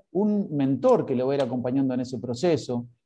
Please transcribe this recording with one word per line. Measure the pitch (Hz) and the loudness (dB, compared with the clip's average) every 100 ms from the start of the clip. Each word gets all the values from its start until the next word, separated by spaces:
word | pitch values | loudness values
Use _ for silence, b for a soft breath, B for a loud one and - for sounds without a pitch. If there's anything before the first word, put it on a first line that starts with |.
| _ | _
un | 180 214 208 202 | 0 2 0 -2
mentor | 147 135 131 254 214 143 | 0 0 2 4 4 2
que | |
lo | 123 127 | 0 0
va | |
a | 139 | 0
ir | |
acompañando | 123 127 123 135 135 | 0 -2 -2 0 0
en | 123 | -2
ese | 123 117 | -4 -6
proceso | 120 120 180 143 - 123 120 _ | -6 -2 0 0 -2 -6 -8 _